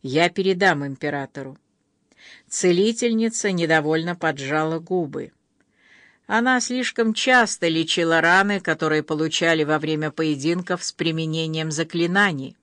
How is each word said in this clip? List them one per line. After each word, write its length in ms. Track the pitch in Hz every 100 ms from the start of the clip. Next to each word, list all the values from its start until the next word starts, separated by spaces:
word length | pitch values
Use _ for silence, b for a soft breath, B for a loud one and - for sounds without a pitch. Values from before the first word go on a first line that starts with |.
"Я 280 | 139 139 175
передам 560 | 175 190 180 190 151 143
императору". 720 | 135 147 143 135 - 131 135 _ _ _ _ _ B B B B
Целительница 1000 | - 185 175 208 226 240 226 226 226 208
недовольно 640 | 180 165 160 147 160 170 175
поджала 640 | 160 143 135 156 156 165
губы. 520 | 165 185 156 139 131 _ _ _ b b b b b b -
Она 320 | 214 240 254
слишком 540 | - 247 247 - 226
часто 540 | 220 262 254 220 - 170
лечила 540 | 160 165 - 165 165
раны, 380 | 165 180 202 202
которые 440 | 180 160 160 151
получали 600 | 151 151 156 - 165 160
во 160 | 151 156
время 320 | 156 156 156
поединков 720 | 147 160 143 147 175 180 175
с 80 | -
применением 800 | - 165 160 160 160 160 160 160
заклинаний. 840 | 151 160 175 170 185 208 151 131 -